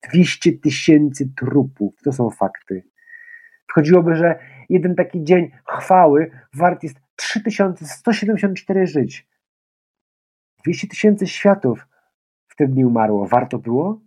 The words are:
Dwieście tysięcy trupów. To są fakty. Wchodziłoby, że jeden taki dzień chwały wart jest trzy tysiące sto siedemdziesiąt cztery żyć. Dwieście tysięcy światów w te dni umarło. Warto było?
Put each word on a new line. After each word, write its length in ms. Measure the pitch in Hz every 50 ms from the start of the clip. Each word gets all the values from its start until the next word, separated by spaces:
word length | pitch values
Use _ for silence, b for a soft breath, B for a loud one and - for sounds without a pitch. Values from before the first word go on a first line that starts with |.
| - -
Dwieście 440 | - 175 180 147 - - - 175 -
tysięcy 760 | - _ 151 135 - - - 156 147 151 147 135 - 139 131 135
trupów. 680 | - - 123 120 143 131 135 - _ 104 98 _ _ _
To 80 | 143
są 180 | 131 135 120 110
fakty. 540 | 98 _ 98 95 - - _ _ 98 92 _ _ _ B B B B B B B B B B B B B B -
Wchodziłoby, 460 | - 170 151 151 180 180 170 170 165
że 240 | 156 170 170 160 B B B B B B B
jeden 260 | 180 180 156 180 180
taki 280 | 175 180 180 - 180 151
dzień 280 | 147 185 180 170 131 b b b
chwały 680 | - - - - - 190 185 180 156 143 147 160 160 b b b b _
wart 300 | 135 170 180 175 - -
jest 180 | 156 - _ _ _ _
trzy 280 | - - - - 226 214
tysiące 420 | 226 208 - 202 190 180 - 165
sto 280 | 143 - - _ - 220
siedemdziesiąt 440 | 220 - 202 220 185 - 196 185
cztery 300 | - - - - 190 185
żyć. 420 | 170 147 151 120 - - - _ _ _ _ _ _ _ _ _ _ _ _ _ _ _ _ _ _ _ _ _ _ _ _ _ _ _ _ _
Dwieście 240 | 165 175 - -
tysięcy 400 | 208 - - - 214 202 202 196
światów 600 | 180 - - - 202 196 196 - 131 113 - - _ _ _ _ _ _ _ _ _ _ _ _
w 80 | _ _
te 120 | - 151
dni 180 | 139 131 135 131
umarło. 420 | 123 117 113 110 107 107 101 101
Warto 320 | 95 - 123 123 127 127 120
było? 420 | - 117 117 131 160 196 220 220 _